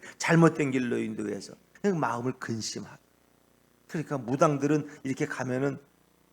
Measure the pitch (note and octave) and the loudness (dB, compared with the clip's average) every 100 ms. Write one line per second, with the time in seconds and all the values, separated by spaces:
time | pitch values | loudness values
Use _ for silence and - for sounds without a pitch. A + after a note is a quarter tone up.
0 | - - - E3 E3 E3 C#3+ C3 A#2+ A#2+ | -10 -8 2 6 6 6 0 0 0 -2
1 | A2+ G#2+ G#2 G2+ - - _ _ G3+ F3 | -4 -6 -6 -6 -10 -20 _ _ -2 0
2 | B2 A#2 B2 - - A2+ G#2 A#2 G2+ - | -2 -2 -4 -6 -6 -6 -6 -10 -14 -18
3 | _ _ _ _ _ _ _ _ _ E3 | _ _ _ _ _ _ _ _ _ -8
4 | C#3+ C#3+ A2+ C3+ E3 C#3+ C#3+ D3+ D3 - | -4 -6 -4 4 4 4 2 2 0 -8
5 | C3+ C3 D3 - B2+ B2+ C#3 C3 - _ | -8 -4 -4 -4 -4 -2 -2 -4 -12 _
6 | _ _ _ | _ _ _